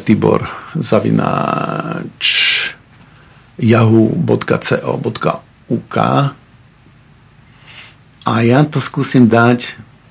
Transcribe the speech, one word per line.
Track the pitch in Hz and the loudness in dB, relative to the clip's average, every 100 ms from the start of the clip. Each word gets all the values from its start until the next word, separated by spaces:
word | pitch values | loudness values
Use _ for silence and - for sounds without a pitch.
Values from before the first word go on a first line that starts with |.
Tibor | - 104 98 101 - - - | 2 2 2 0 -4 -14 -10
zavináč | - 110 107 110 - 50 50 - - - - - - - - - - - - - - _ _ - - - _ _ - | -8 -2 0 0 0 0 -2 -4 -4 -4 -8 -8 -10 -10 -6 -2 0 0 0 -4 -10 _ _ -20 -20 -20 _ _ -2
yahoo | 113 113 113 113 110 | 2 4 4 4 4
bodka | - 120 117 - 117 | 0 0 -2 0 -4
C | - 123 | -2 -4
O | - - | -4 -6
bodka | 120 - 131 - - _ - | -6 -4 -4 -6 -10 _ -6
U | 117 - | -6 -4
K. | 117 113 135 139 - _ _ _ _ _ _ _ _ _ _ _ _ - - - _ _ _ - | -2 0 0 0 -4 _ _ _ _ _ _ _ _ _ _ _ _ -20 -20 -20 _ _ _ -4
A | 110 | 0
ja | 117 127 147 | 2 4 2
to | 147 | 0
skúsim | - - - 131 117 | -6 -6 0 4 6
dať | 113 117 123 - - - _ _ | 6 4 2 -2 -14 -20 _ _